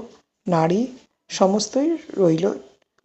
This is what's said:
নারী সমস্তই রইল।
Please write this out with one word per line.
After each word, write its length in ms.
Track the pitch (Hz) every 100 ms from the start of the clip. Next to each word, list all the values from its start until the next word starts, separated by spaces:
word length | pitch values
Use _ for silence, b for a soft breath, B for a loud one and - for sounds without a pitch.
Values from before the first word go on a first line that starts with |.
| 233 - _ _ -
নারী 340 | 170 160 185 254 - _ _ -
সমস্তই 600 | - 190 208 214 262 294 320 - -
রইল। 280 | 180 160 190 - - _ _ _